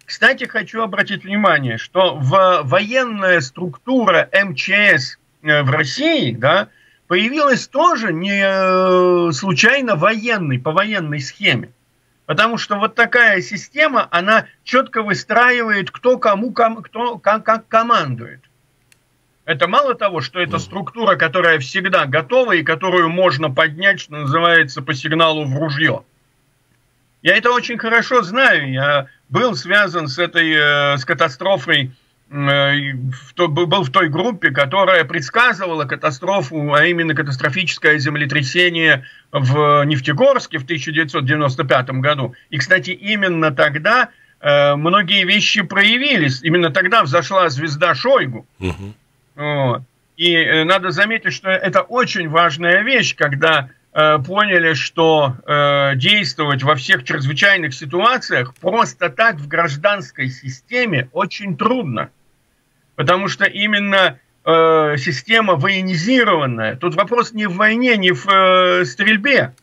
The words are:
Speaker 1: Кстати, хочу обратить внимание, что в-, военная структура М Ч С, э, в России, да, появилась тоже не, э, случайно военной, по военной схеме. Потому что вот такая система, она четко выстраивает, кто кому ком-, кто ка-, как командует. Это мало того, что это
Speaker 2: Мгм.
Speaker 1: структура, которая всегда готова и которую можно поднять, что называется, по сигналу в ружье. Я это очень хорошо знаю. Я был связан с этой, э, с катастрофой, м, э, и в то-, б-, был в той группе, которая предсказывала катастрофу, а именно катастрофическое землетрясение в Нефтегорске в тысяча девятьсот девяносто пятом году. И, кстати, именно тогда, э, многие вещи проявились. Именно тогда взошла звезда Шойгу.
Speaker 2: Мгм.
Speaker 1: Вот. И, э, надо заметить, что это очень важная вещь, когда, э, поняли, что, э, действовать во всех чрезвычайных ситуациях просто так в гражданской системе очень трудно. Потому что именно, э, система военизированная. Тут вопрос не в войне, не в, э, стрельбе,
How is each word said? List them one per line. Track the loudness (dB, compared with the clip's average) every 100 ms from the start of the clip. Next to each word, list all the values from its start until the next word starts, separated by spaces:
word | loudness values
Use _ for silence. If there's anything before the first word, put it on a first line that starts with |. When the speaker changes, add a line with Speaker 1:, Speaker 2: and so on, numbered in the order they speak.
Speaker 1:
Кстати, | -18 0 0 0
хочу | -4 -6 -6 -6
обратить | -4 -4 -4 -6
внимание, | -6 0 2 2 0 -6
что | -4 0 0 0
в-, | 0 4 4 2
военная | 0 0 0 -2 -2 -2 0 0
структура | -2 -8 -10 -8 -4 0 2 2 2
М | 0 -2 -4
Ч | -2 2 4 2
С, | 0 -12 _ _
э, | 0 0
в | 2
России, | 0 -2 -2 0 0 -2
да, | 0 2 2 0 _ _ _ -4
появилась | -2 0 0 2 0 -2
тоже | 0 2 2 -2
не, | -4 -4 -2
э, | 0 0 2 2 2 2 4 2 0
случайно | -2 -2 2 2 2 0 0
военной, | 0 0 -2 -4 -2 -4
по | -2
военной | -2 -2 -4 -6 -8
схеме. | -10 -6 -2 -2 -6 _ _ _ _ _ -4
Потому | 0 0 -2
что | -6 -4
вот | -2 0
такая | 0 2 4 2
система, | -2 -10 -8 -2 0 0 -2
она | -2 2 0 0 _ -2
четко | 0 0 -2
выстраивает, | -4 -4 -2 2 4 2 0 -2 -4
кто | -2 0 2
кому | 2 0 -2
ком-, | 0 0 -2
кто | -12 -8 -6 -4
ка-, | -2 0
как | 0 -2 0
командует. | 0 2 0 0 -6 -12 -20 _ _ _ _ _ _ _ _ _ _ -6
Это | -2 0
мало | 2 0
того, | 0 -2 -4
что | -6 -4
это | -4
Speaker 2:
Мгм. | -4
Speaker 1:
структура, | -6 -10 -10 -2 0 2
которая | 0 2 2 2
всегда | 0 -6 0 0 0
готова | -2 0 0 2
и | 0
которую | 0 -2 0 0 0
можно | 2 0 0 -2
поднять, | 0 -2 0 -2 -2
что | -6 -8
называется, | -4 0 4 4 2 -4
по | -8
сигналу | -6 -2 2 2 0 -4
в | -4
ружье. | -4 0 -2 -2 -8 _ _ _ _ _ _ _ _ _ _ _
Я | 2 2
это | 2
очень | 0 -2 -6
хорошо | -2 0 2 0
знаю. | 0 2 2 2 0
Я | -2 0 0 -4 _ _
был | -2 0 -2
связан | 0 0 2 -2 -4
с | -2
этой, | -2 0 0
э, | 2 2 2 2 0
с | -2
катастрофой, | -2 -2 -2 -2 -2 0 -2 -2 -10 _ _ _
м, | -6 0
э, | 2 2 0
и | -2
в | -6 -8 -10 -10
то-, | -2 -2
б-, | 0 0
был | 0
в | 0
той | 0 0
группе, | 0 -2 -2 -2
которая | 0 0 2 4 2 2
предсказывала | -4 -4 0 0 0 -4 -4 -6
катастрофу, | -4 -4 -4 -2 -2 -2 -4 0
а | 2 2
именно | 2 -2 -2
катастрофическое | -4 -4 -2 -2 -4 0 2 2
землетрясение | 0 -4 -2 -2 -2 2 2 2 2 2 -2 -20 _
в | -2 0 2 4 4 2
Нефтегорске | 0 -2 2 4 2 -2 -8
в | -6
тысяча | -6 -4
девятьсот | -2 -2 -2 -2
девяносто | 0 0 -2
пятом | 0 0 0 -2
году. | 0 0 -4 -8 _
И, | -8
кстати, | 0 0 0
именно | -8 -4 -2 0 0 0
тогда, | 2 0 0 2 2 0 _ _ _
э, | 2 4 4 2
многие | 2 2 2 0
вещи | 2 0 0 -2
проявились. | -2 0 2 2 0 0 0 -2
Именно | 0 2 2
тогда | 0 2 2
взошла | 2 0 0 2 0
звезда | 0 -6 -2 0 0
Шойгу. | 2 2 0 -8 -16 -8
Speaker 2:
Мгм. | -8 -8 -12 -18 _ _ _ -10
Speaker 1:
Вот. | -6 -2 0 -2 -6 _ _ -2
И, | 0
э, | 2 2 0 2
надо | 0 0
заметить, | -2 -2 -2 -6
что | -6 -4
это | -2 0 -2
очень | 0 -2 -2 -4 -2
важная | 2 0 0 0 0
вещь, | 2 0 0 -2
когда, | -2 0 2 0 -2 _ _ 0
э, | 2 2 0
поняли, | -2 2 2 2
что, | 0 -4 0 2 4 2 -2 -2
э, | 0 2 2 0 0
действовать | 2 0 0 -4 -2 0
во | 0 -2
всех | 0 -2
чрезвычайных | -2 -6 -4 0 0 0 -2 -8
ситуациях | -6 -2 0 0 -2 -4 -4 -6
просто | -2 0 -2 -2 -4
так | 0 0 -2
в | -4
гражданской | -2 -2 0 -2 -2 -6 -8 -8
системе | -8 -14 -16 _ -4 -2 -2 -4
очень | -4 -6 -6 -8 -4
трудно. | -2 -2 -4 -6 -8 _ _ _ _ _ _ _ _ -4
Потому | 0 0 0
что | -2 -2
именно, | 0 2 4 4 4 4 0 _ _ 2
э, | 4 6 4 4 0
система | -2 -6 0 2 2 2
военизированная. | 0 -2 -2 -2 2 2 2 2 0 -2 -4 -4
Тут | -4 -2
вопрос | 0 0 -2
не | -4 -4
в | 0
войне, | 0 2 2 2
не | 2
в, | 0 2
э, | 4 4 4 4 2 -2
стрельбе, | -2 0 0 2 0 0 -6